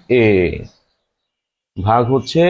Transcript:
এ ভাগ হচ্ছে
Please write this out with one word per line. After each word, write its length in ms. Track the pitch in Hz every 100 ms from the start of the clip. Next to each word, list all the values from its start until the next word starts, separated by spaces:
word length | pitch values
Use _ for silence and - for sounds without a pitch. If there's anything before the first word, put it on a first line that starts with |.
| -
এ 160 | 123 110 98 85 - - _ _ _ _ _ _ _ _ _ _ 98
ভাগ 300 | 98 117 120
হচ্ছে 300 | 131 - 165